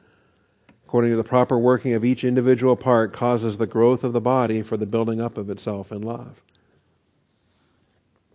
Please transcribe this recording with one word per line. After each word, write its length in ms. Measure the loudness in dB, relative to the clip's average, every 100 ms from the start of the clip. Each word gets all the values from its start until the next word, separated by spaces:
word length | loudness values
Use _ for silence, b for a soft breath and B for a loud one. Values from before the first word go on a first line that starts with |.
| _ _ _ _ _ _ _ _ _
"According 260 | 0 2
to 60 | 0
the 60 |
proper 340 | 2 2 2 2
working 360 | 2 2 0
of 100 | 0
each 200 | 0 0
individual 520 | 0 0 2 2 2 2
part 380 | 2 2 2
causes 440 | -2 -2 0 -2 -4
the 100 | -4
growth 360 | 2 2 2
of 80 | 0
the 80 | -2
body 400 | 0 0 0 -2
for 140 | -4 -6
the 100 | -4
building 360 | -2 -2 -2
up 160 | -6 -8
of 120 | -10
itself 420 | -8 -8 -8 -10
in 100 | -10
love." 400 | -10 -10 -14 -20 _ _ _ _ _ _ _ _ _ _ _ _ _ _ _ _ _ _ _